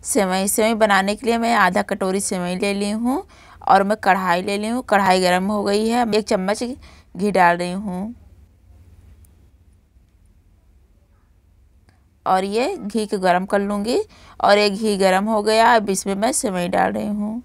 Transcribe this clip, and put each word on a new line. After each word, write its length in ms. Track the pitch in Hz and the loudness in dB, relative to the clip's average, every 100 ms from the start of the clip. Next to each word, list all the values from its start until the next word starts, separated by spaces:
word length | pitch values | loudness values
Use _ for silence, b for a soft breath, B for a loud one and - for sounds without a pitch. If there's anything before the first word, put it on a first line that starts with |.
सेवई। 440 | - 240 190 185 196 | -2 0 0 0 -2
सेवई 260 | - 214 226 | 0 0 2
बनाने 400 | 214 196 196 208 | 2 2 2 -2
के 100 | 226 | -2
लिए 120 | 233 | -2
मैं 160 | 233 233 | 0 2
आधा 260 | 185 190 | 2 2
कटोरी 360 | 202 196 190 190 | -2 -4 -2 -2
सेवई 340 | 196 190 175 185 | -4 -4 -4 -2
ले 180 | 202 | -2
ली 160 | 202 202 | -2 -4
हूँ 300 | 214 233 277 415 B B B | -2 -2 -4 -6 B B B
और 200 | - 190 | 2 4
मैं 140 | 196 214 | 4 0
कढ़ाई 420 | - 190 185 175 | 2 2 2 0
ले 160 | 196 202 | 0 -4
ली 100 | 214 | -4
हूँ। 140 | 240 | -6
कढ़ाई 380 | 254 202 196 185 | 0 2 4 4
गर्म 260 | 180 180 190 | 4 2 0
हो 140 | 208 | -2
गई 240 | 202 202 220 | 0 0 0
है, 180 | 240 240 | 0 0
एक 180 | 214 214 | 0 0
चम्मच 360 | 208 185 214 | -2 -2 -4
घी 680 | 240 277 - - _ 175 208 | -4 -8 -14 -20 _ -4 -2
डाल 260 | 190 175 175 | 4 4 2
रही 140 | 180 | -2
हूँ 420 | 185 214 180 208 240 - - - _ _ - - - - - - _ _ _ _ _ _ _ _ _ _ _ _ _ _ _ _ _ _ _ _ _ _ _ _ _ _ _ _ _ - | -6 -8 -8 -8 -12 -20 -20 -20 _ _ -20 -20 -20 -20 -20 -20 _ _ _ _ _ _ _ _ _ _ _ _ _ _ _ _ _ _ _ _ _ _ _ _ _ _ _ _ _ -2
और 180 | 185 196 | 0 0
ये 300 | 208 269 392 | -2 -4 -6
घी 280 | 202 226 208 | -6 -6 -4
को 140 | 208 | -2
गर्म 260 | 185 180 190 | 2 0 0
कर 140 | 202 | -2
लूँगी। 380 | 202 208 208 294 427 B B B | -2 -4 -2 -4 -4 B B B
और 180 | - 208 | 2 4
ये 120 | 208 | 4
घी 280 | 196 220 202 | 0 -2 2
गर्म 280 | 190 185 208 | 2 2 0
हो 140 | 220 | -2
गया, 300 | 208 220 226 240 | 2 4 6 4
अब 140 | 196 | 2
इसमें 260 | 190 - 196 | -4 -4 -2
मैं 160 | 220 | -2
सेवई 340 | - 220 185 175 | -2 -4 -4 -2
डाल 220 | 185 185 | 0 0
रही 140 | 214 214 | -2 -6
हूँ। 340 | 208 208 226 | -4 -6 -8